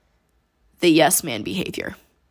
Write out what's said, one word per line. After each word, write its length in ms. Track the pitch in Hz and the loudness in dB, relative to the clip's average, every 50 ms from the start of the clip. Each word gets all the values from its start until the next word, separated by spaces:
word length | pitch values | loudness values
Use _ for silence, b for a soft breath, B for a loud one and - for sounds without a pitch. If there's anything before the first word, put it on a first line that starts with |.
| _ _ _ _ _ _ _ _ _ _ _ _ _ _ _ _ | _ _ _ _ _ _ _ _ _ _ _ _ _ _ _ _
The 100 | - 180 | 2 4
yes 340 | 156 160 156 143 - - - | 6 6 4 4 2 -2 -4
man 180 | 160 117 104 104 | -4 -8 -8 -8
behavior. 540 | - 98 190 - - - - - - 190 - _ _ _ _ _ _ | -8 -6 -8 -8 -8 -8 -10 -12 -12 -12 -16 _ _ _ _ _ _